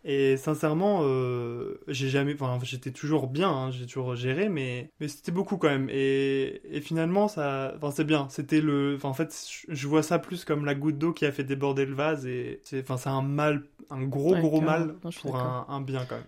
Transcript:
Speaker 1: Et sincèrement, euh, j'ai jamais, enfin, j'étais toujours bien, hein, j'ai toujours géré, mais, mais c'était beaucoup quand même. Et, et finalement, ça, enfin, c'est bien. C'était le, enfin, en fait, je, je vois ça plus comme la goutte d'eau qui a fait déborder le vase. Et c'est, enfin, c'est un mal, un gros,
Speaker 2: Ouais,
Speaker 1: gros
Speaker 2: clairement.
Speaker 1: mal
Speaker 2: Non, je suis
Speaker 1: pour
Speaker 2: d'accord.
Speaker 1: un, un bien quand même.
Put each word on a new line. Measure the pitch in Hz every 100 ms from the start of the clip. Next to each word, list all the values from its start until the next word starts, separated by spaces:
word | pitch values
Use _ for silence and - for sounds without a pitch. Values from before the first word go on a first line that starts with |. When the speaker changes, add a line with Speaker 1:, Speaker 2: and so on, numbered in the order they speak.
| 170
Speaker 1:
Et | 139 135 135
sincèrement, | 156 151 156 156 196 202
euh, | 143 131 123 123 120 120 101 - -
j'ai | 135 135
jamais, | 139 139
enfin, | 147 135 123
j'étais | 123 127 131
toujours | 127 147 156 131
bien, | 139 190
hein, | 139 131
j'ai | 127 120
toujours | - 127
géré, | 123 127 135 214
mais, | 165 131 123 120 _
mais | 151
c'était | - -
beaucoup | 175 196 196
quand | 160
même. | 139 135
Et, | 139 135 135 135 135 131 - -
et | 147
finalement, | 143 160 165 190 208
ça, | 202 143 135 135 -
enfin, | 147
c'est | 143
bien. | 151 151 139
C'était | - 139 156
le, | 151 143 143
enfin, | 139 139
en |
fait, | 131 160 - -
je, | - -
je | 151 139
vois | 156
ça | 151 175
plus | - 180
comme | - 151
la | 147 139
goutte | 151 143
d'eau | 160
qui | 165 147
a |
fait | 139
déborder | 135 139 139 139 135
le | 135
vase. | 151 151
Et | 127 123 120 120
c'est, | - 135
enfin, | 131 127
c'est | 139
un | 135
mal, | 135 143 151 147 - _ -
un | 135
gros, | 131 135 147
Speaker 2:
Ouais, | 180
Speaker 1:
gros | 160 156
Speaker 2:
clairement. | 160 160 165
Speaker 1:
mal | 156
Speaker 2:
Non, | 170
je | -
suis |
Speaker 1:
pour | 143
Speaker 2:
d'accord. | 127 127 127 -
Speaker 1:
un, |
un | 139
bien | 135 135 127
quand |
même. | 117